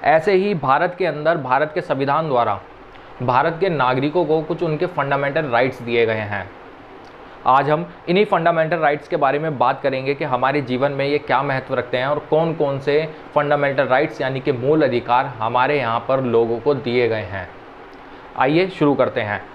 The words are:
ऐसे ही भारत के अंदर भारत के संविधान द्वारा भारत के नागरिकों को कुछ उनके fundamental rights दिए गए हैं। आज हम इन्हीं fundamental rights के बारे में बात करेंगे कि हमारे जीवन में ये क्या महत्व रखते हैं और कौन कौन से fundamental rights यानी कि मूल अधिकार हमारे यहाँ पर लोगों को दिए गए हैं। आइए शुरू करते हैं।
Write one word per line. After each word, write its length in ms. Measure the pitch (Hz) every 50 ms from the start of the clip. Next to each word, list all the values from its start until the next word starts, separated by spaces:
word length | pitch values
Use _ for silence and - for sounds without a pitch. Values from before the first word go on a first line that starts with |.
| -
ऐसे 300 | 127 151 160 160 202 196
ही 200 | 185 190 208 208
भारत 400 | 160 - 131 135 147 170 180 180
के 80 | - 185
अंदर 320 | 170 147 147 151 156 170
भारत 340 | 160 131 127 127 135 151 147 -
के 80 | 180
संविधान 460 | - - 143 135 139 135 143 156 165
द्वारा 320 | 156 135 120 117 110 101 98 - - - - - - - - - - - -
भारत 360 | 127 120 123 127 127 - 165 156
के 100 | 185 196
नागरिकों 560 | 170 143 127 123 127 131 135 151 151 180 170
को 160 | 147 156 160
कुछ 220 | 156 - 175 165 175
उनके 220 | 160 156 147 180
fundamental 600 | 175 - - 139 139 143 139 143 139 135 160 156
rights 360 | 139 117 117 127 131 - -
दिए 240 | 123 120 117 117 117
गए 220 | 110 110 107 107
हैं। 220 | 101 104 98 92 - - - - - - - - - - - - - - - - - - - -
आज 240 | 123 127 135 143 143
हम 180 | 151 156 175 170 - - - -
इन्हीं 160 | 175 190 208
fundamental 520 | 208 202 170 165 170 170 160 160 160 175
rights 300 | 165 156 147 147 147 -
के 100 | - 180
बारे 220 | 156 143 135 135 147
में 180 | 156 160 151
बात 240 | 120 123 120 113 -
करेंगे 340 | - 139 131 131 131 135 143
कि 100 | 139 160
हमारे 360 | 143 127 120 131 131 139 147
जीवन 300 | 139 120 127 123 135 143
में 140 | 143 135 139
ये 120 | 139 143
क्या 240 | 147 143 - 135 127 139
महत्व 320 | 143 135 131 131 - 135
रखते 220 | 127 120 - -
हैं 100 | 123 127
और 120 | 139 147 147
कौन 340 | 147 - 156 156 165 165 156
कौन 260 | 160 151 139 139 135
से 220 | 135 147 143 151 160 156 - - - - -
fundamental 520 | 151 147 143 147 147 143 139 139 139 139
rights 340 | 120 127 131 151 160 - -
यानी 180 | 139 131 135 135
कि 120 | 131 151
मूल 320 | 135 120 120 135 156 165 151
अधिकार 420 | 131 120 120 - - 120 123 135
हमारे 540 | 139 123 113 110 113 120 123 127 123 147 143
यहाँ 260 | 127 113 113 117 117
पर 160 | - 131 135 131
लोगों 360 | 123 117 117 117 113 117 113
को 140 | 113 151 147
दिए 340 | 131 110 123 120 123 123
गए 160 | 113 110 110 104
हैं। 240 | 90 95 95 90 - - - - - - - - - - - - - - - - - -
आइए 300 | - 127 135 151 165 185
शुरू 260 | 185 180 - 156 147 139
करते 260 | 127 127 117 127 127
हैं। 200 | 110 104 104 98 - -